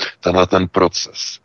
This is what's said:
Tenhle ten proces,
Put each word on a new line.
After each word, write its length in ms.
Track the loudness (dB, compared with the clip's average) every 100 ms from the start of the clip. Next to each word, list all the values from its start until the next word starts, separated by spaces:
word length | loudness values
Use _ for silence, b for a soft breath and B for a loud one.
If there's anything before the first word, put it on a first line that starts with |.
| B B
Tenhle 260 | 0 2 2
ten 220 | 2 0
proces, 720 | 2 0 0 -8 -10 -12 -12